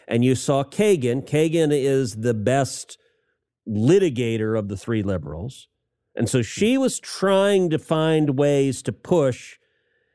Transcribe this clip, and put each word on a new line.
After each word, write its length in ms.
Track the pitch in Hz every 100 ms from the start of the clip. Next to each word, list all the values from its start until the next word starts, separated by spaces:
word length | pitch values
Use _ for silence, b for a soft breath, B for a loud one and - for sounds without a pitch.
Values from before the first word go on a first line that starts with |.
| B
And 160 | 117
you 100 | 127
saw 300 | 127 - 139
Kagan. 640 | 143 - 208 180 120 127 -
Kagan 440 | 147 160 165 156
is 440 | 147 135 135 127 107
the 160 | 120
best 640 | 110 104 135 131 - - - _ _ _ _ _ _ -
litigator 920 | 104 120 196 180 123 117 113 107 110
of 120 | 101
the 80 | 101
three 260 | - 110
liberals. 640 | 98 92 71 78 117 - - _ _ _ _ -
And 140 | 113
so 120 | 131
she 360 | 113 - 208 269
was 220 | 262 -
trying 720 | - - 190 196 196 196 175
to 100 | 151
find 580 | - 160 160 156 147 135
ways 440 | 143 143 139 120
to 80 | -
push. 680 | 104 - 180 135 120 - - _ _ _ _ _